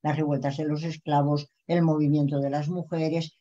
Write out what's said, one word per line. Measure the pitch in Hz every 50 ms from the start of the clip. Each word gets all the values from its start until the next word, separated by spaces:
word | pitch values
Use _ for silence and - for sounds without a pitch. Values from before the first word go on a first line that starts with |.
las | - 151 143
revueltas | 151 156 147 143 127 123 139 135
de | 151 156
los | 151 151 151 160
esclavos, | 165 151 156 _ 160 147 143 143 143 147 147 143 _ _ _ _
el | - 170 175
movimiento | 170 160 156 151 151 147 147 151 143 139 147 139
de | 139 139
las | 139 147 151 151
mujeres, | 180 180 165 - 175 165 160 160 156 165 165 160 _ _